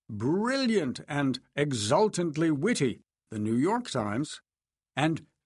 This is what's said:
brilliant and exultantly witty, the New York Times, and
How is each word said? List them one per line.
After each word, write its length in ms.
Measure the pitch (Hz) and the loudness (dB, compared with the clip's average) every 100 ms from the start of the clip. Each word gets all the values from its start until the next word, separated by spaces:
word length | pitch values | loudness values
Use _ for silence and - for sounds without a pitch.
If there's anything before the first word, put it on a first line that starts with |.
| - | -12
brilliant 920 | 104 123 190 233 269 247 208 135 - - | -4 0 2 2 0 2 2 0 -4 -6
and 320 | 147 135 123 - 139 | -2 0 -2 -6 -2
exultantly 920 | 147 120 104 160 214 180 170 143 165 | 0 0 2 4 4 0 -2 0 0
witty, 500 | 139 202 226 131 - _ _ _ | 2 0 0 0 -2 _ _ _
the 80 | 110 | -4
New 180 | 107 120 | 0 0
York 320 | 170 240 240 | 2 0 -2
Times, 540 | 123 104 110 151 - _ _ _ _ _ | -2 -2 -2 -4 -10 _ _ _ _ _
and 280 | 135 160 160 - _ | -2 0 -2 -8 _